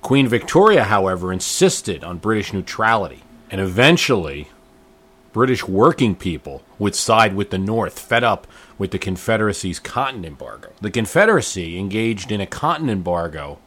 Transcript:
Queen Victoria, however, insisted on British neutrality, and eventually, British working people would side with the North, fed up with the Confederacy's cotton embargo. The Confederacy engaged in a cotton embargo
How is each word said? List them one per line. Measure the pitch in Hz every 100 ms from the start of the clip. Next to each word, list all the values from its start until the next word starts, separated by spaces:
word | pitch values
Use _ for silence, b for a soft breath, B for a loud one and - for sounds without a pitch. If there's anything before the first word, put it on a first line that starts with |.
Queen | - 135 131
Victoria, | 117 - 165 208 196
however, | 107 104 95 92 92
insisted | 92 - - 185 - - 80
on | 80 87
British | 101 110 95
neutrality, | 101 87 - 110 113 98 - - - -
and | 95
eventually, | 98 90 131 170 - 117 80 71 76 - _ _ _ _ _ _ _
British | 107 127 123
working | - 95 127 - 120
people | 92 92 78 - 67 _ _
would | 104
side | - - 110 110 95
with | 101
the | 95
North, | 95 113 92 -
fed | - 117
up | 117 104 - B B B
with | 98
the | 95
Confederacy's | - 90 - 113 107 98 95 85
cotton | - - 135 127
embargo. | 85 71 64 53 - -
The | 104
Confederacy | 113 107 160 214 196 113 - 85 87
engaged | 98 104 113 107 90
in | 104
a | 98
cotton | - 151 160 156
embargo | 101 87 87 82 78 71 71